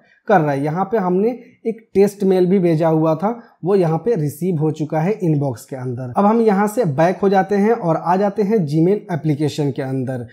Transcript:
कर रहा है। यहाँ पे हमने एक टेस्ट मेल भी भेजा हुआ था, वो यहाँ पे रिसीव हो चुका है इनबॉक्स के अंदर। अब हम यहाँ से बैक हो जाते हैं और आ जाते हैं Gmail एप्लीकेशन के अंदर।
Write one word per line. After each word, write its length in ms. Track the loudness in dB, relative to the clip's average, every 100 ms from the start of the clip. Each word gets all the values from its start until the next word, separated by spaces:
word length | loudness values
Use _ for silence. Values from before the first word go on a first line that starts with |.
| _ _ 2
कर 140 | 2
रहा 100 | 2
है। 120 | -2
यहाँ 220 | -2 -2 -2
पे 120 | -2
हमने 320 | 0 0 0 -4 -14 _ -8
एक 240 | -8 _
टेस्ट 300 | 2 2 2
मेल 220 | 0 2 4
भी 140 | 2
भेजा 280 | 2 2 2
हुआ 280 | 2 2 0
था, 260 | -2 -4 -12 _
वो 120 | -2 2
यहाँ 220 | 2 0
पे 180 | -2 -2
रिसीव 400 | -2 -4 -4 0
हो 160 | -2
चुका 280 | -2 -4 -2
है 120 | -2 -2
इनबॉक्स 420 | 0 0 -2 -6 -10
के 100 | -10
अंदर। 380 | -8 -8 -6 0
अब 80 | 2
हम 160 | 4
यहाँ 260 | 2 2 0
से 180 | 0 -2
बैक 320 | 2 0 2
हो 120 | 2
जाते 260 | 2 2 2
हैं 160 | 2
और 240 | 0 0 -2
आ 200 | 0 0
जाते 280 | 0 0
हैं 140 | 0 0
Gmail 560 | 0 2 2 2 -2
एप्लीकेशन 580 | -6 -2 0 -2 -2 -4
के 100 | -4
अंदर। 460 | -6 -4 -4 -6 -10